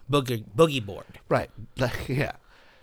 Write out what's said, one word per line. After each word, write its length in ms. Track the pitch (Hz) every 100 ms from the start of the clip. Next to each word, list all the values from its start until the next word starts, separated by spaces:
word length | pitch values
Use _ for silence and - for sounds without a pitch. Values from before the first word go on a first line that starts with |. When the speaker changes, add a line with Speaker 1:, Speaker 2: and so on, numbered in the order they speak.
| -
Speaker 1:
Boogie, 340 | 143 127 117 107 104
boogie 280 | 165 139
board. 220 | 98 90 - - -
Speaker 2:
Right. 220 | 131 - -
<laughs> 120 | 107 -
Like, 300 | 123 - -
yeah. 240 | 127 131 - _ - - _